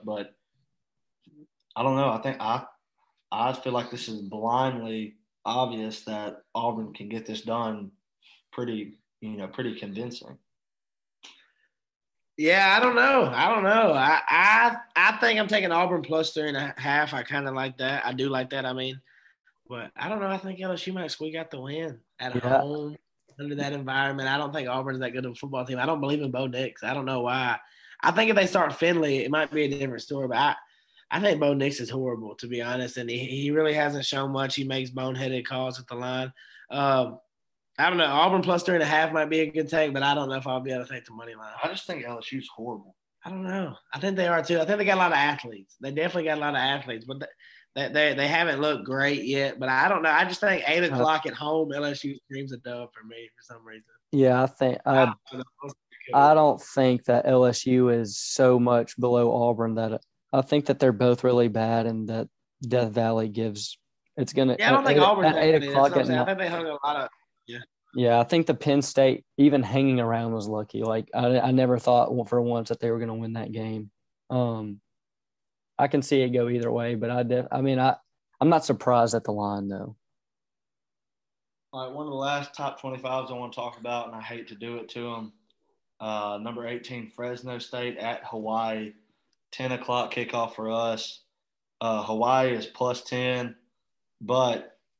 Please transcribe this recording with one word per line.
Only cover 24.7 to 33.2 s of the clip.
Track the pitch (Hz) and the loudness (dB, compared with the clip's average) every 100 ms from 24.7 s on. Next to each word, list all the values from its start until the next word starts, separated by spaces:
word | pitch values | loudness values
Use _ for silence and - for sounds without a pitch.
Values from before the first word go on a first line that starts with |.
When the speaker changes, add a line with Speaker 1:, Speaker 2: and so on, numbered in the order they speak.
| 131 135 131 | -4 -4 -4
Speaker 2:
that | 123 | -6
good | 127 127 | -6 -8
of | |
a | |
football | 120 143 131 | -10 -8 -8
team. | 123 127 | -6 -2
I | 139 | -2
don't | 156 | 0
believe | 139 147 | 0 -2
in | 139 | -2
Bo | 123 131 | -2 -4
Nix. | 123 131 - | -4 -6 -6
I | 113 | -6
don't | 139 131 | -4 -4
know | 131 | -2
why. | 120 131 123 107 - _ - - | -2 0 -2 -4 -8 _ -20 0
I | 165 | 2
think | 175 220 | 4 4
if | 202 | 4
they | 180 | 4
start | 190 151 | 2 0
Finley, | 135 165 170 151 135 | 2 2 2 2 0
it | 127 | 0
might | 151 147 | 0 0
be | 151 | 0
a | 143 143 | -2 -2
different | 135 113 | -4 -6
story. | - 139 127 | -8 -6 -2
But | 120 | 2
I, | 143 - - _ _ _ - | 2 0 -8 _ _ _ -8
I | 165 | 0
think | 208 151 | 2 2
Bo | 143 | 2
Nix | 143 139 143 | 2 0 -2
is | 117 | -6
horrible, | 131 127 113 107 107 | -4 -4 -6 -10 -14
to | 120 | -10
be | 120 | -6
honest, | 120 127 123 127 | -4 -6 -6 -8
and | 120 | -6
he, | |
he | 120 | -6